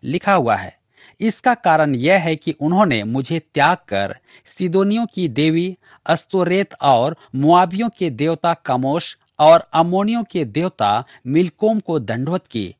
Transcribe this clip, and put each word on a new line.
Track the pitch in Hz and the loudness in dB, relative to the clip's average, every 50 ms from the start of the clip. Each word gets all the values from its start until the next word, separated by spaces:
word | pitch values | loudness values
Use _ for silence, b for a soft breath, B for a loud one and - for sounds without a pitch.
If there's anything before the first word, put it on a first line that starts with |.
| - | -8
लिखा | 131 139 180 - - 202 | -6 -6 -4 0 2 2
हुआ | 185 135 117 107 | 2 2 2 0
है, | 95 98 - - _ _ _ b b b b b b | -2 -2 -10 -16 _ _ _ b b b b b b
"इसका | 196 226 202 - - 254 240 | -4 -4 -4 -2 0 0 0
कारण | - - 180 160 160 156 147 139 | 0 2 2 2 4 2 2 0
यह | 120 123 151 185 196 | 0 2 2 2 2
है | 160 170 160 | 2 0 -4
कि | 147 _ - | -4 _ -8
उन्होंने | - _ 143 151 175 190 214 185 131 110 101 | -6 _ -2 -2 2 2 2 2 2 -2 -2
मुझे | 107 117 131 135 - 160 165 | -4 -4 -4 -4 -4 -6 -6
त्याग | - _ _ - 139 156 180 - _ - | -6 _ _ 2 2 2 2 0 _ -6
कर | 101 98 98 98 - - b b b b b _ - - | -4 -4 -4 -4 -6 -12 b b b b b _ -10 -6
सीदोनियों | 185 185 165 190 196 202 208 226 233 | -6 -2 0 0 0 0 0 -2 -4
की | 220 _ - 180 160 | -6 _ -6 -6 -4
देवी | 113 123 151 160 160 165 175 185 185 _ b b b b b | -2 0 0 0 0 0 -2 -4 -8 _ b b b b b
अस्तोरेत | - 165 170 - _ - 190 180 170 175 190 202 - - - | -2 -2 -2 -2 _ -4 -2 -2 0 0 -2 -2 -4 -8 -4
और | - 139 135 113 120 143 160 b b b b | 2 2 2 4 2 0 -4 b b b b
मोआबियों | 131 139 151 170 175 185 180 175 196 233 233 | -2 2 4 4 4 4 2 -2 -6 -6 -6
के | - _ 190 170 | -4 _ -6 -6
देवता | 127 110 143 160 165 151 - 170 170 | -4 -4 -2 -2 -2 -2 -2 -2 -2
कमोश | - _ - 131 123 127 135 143 170 - - - _ _ _ _ _ | -2 _ -4 -2 -2 -2 -2 -2 -4 -6 -8 -16 _ _ _ _ _
और | 151 156 165 170 - _ - | 6 6 6 6 4 _ -2
अम्मोनियों | 156 165 175 180 190 202 208 226 240 220 | 0 0 0 0 -2 0 0 -2 -4 -6
के | _ - 185 151 | _ -6 -6 -6
देवता | 117 104 143 165 185 - - 110 101 104 113 127 b b b b 123 | -4 -4 -4 -4 -4 -4 -2 0 0 0 0 -2 b b b b -2
मिल्कोम | 139 156 180 175 _ _ - 214 226 214 | 0 0 0 0 _ _ -2 0 0 0
को | - - 165 156 | -2 -2 -4 -4
दंडवत | 120 101 113 117 131 147 175 185 _ _ | -2 -4 -6 -6 -4 -4 -4 -6 _ _
की | - 117 101 87 - _ | -8 -8 -8 -8 -10 _